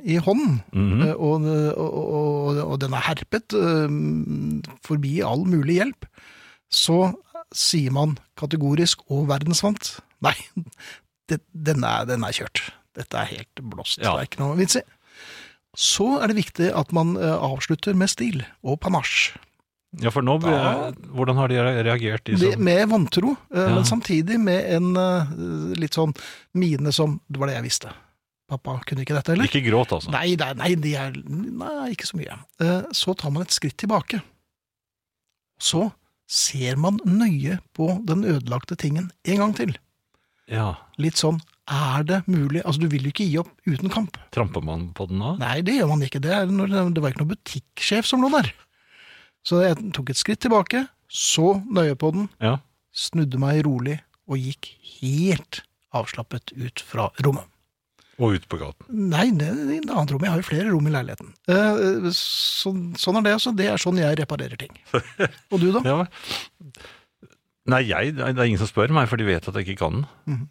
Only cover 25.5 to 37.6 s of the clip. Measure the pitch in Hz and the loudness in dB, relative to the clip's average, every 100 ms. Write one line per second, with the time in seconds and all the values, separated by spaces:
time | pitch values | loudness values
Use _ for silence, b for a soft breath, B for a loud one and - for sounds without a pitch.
25.5 | 160 160 180 156 - 156 139 B B B | -4 -4 -4 -2 0 0 -2 B B B
26.5 | 180 180 143 147 143 151 151 - 139 139 | 0 0 2 0 0 0 -2 -6 -4 -4
27.5 | 131 120 - 113 - _ _ _ _ _ | -4 -4 -4 -6 -16 _ _ _ _ _
28.5 | 135 - 131 - 135 131 147 147 170 254 | -8 -6 -8 -4 -6 -2 -2 0 2 2
29.5 | 143 120 110 123 85 - 139 175 175 139 | 2 4 4 4 0 -2 -2 0 0 -2
30.5 | 123 156 175 151 147 135 135 - 147 226 | -2 0 0 0 -2 -4 -8 -8 -6 -6
31.5 | - - 302 262 220 - 165 - - - | -8 -8 -6 -6 -8 -8 -8 -8 -12 -18
32.5 | _ 165 180 202 - - 185 151 143 180 | _ 0 0 -2 -4 -2 -2 -2 -4 -2
33.5 | - 156 - 202 214 - 220 - _ _ | -2 -2 -4 0 0 0 -6 -8 _ _
34.5 | _ _ _ _ _ _ _ _ _ _ | _ _ _ _ _ _ _ _ _ _
35.5 | _ - 165 208 - _ _ _ - - | _ -2 0 0 -4 _ _ _ -2 0
36.5 | 139 123 135 170 202 247 196 233 147 139 | 0 -2 0 2 2 2 4 4 2 0
37.5 | 185 | -4